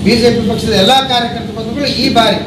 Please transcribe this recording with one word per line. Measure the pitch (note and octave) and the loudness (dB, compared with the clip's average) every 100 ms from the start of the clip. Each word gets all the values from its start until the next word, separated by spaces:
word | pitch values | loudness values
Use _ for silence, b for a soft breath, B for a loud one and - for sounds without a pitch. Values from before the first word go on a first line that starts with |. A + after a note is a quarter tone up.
ಬಿ | F#3+ A#3 | 2 2
ಜೆ | A#3+ | 2
ಪಿ | G#3 G3 | 2 0
ಪಕ್ಷದ | G#3 G#3+ G3 | -2 0 2
ಎಲ್ಲ | F#3+ C4 B3+ | 4 2 2
ಕಾರ್ಯಕರ್ತ | B3 A#3 - G#3 A3 | -2 -2 -6 -8 -8
ಬಂಧುಗಳು | A3 C#4+ C4+ A#3+ | -8 -4 -4 -2
ಈ | - A#3 | 0 2
ಬಾರಿ | A3 F3+ | 2 0